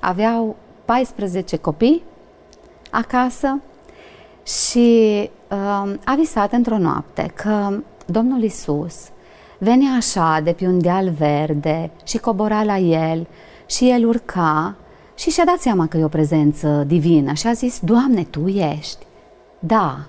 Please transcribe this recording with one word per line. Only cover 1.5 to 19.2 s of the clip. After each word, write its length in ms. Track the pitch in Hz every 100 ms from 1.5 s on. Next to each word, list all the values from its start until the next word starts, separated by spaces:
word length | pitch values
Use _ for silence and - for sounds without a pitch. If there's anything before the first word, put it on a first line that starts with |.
| 160
copii 460 | - 151 233 330 - - - - - - - - -
acasă 680 | 220 233 254 254 247 277 277 - - - - - - - -
și, 880 | - - - 240 240 233 220 208 - - -
um, 480 | 202 202 202 196 202
a 100 | - 277
visat 360 | 320 - 202
într-o 260 | 247 240 220
noapte 520 | 165 143 - - 170
că 440 | - 208 214 202 202 - - -
Domnul 360 | 180 240 262
Iisus 520 | 220 - - 147 165 - - - - - - -
venea 320 | 190 254 277 254
așa 440 | - - 165 156
de 80 | 156
pe 140 | 170 185
un 140 | 180
deal 280 | 175 185 190
verde 840 | 151 151 147 151 147 151 156 165 -
și 140 | - 226
cobora 440 | - 196 214 214
la 160 | 214 196
el 480 | 180 165 160 160 165 - - - -
și 240 | - 254
el 160 | 247 226
urca 680 | 233 - 180 160 151 170 202 - - -
și 160 | - -
și-a 140 | 311
dat 140 | 339 349
seama 280 | 262 196 160
că 100 | 170
e 80 |
o 40 | 156
prezență 760 | 160 151 160 147 147 151 147 143
divină 460 | 170 156 165 139
și 140 | 151 226
a 60 |
zis: 280 | 233 247 -
„Doamne, 420 | 170 233 269 220
Tu 240 | 165 147 170
ești?” 600 | 196 160 151 151 - - -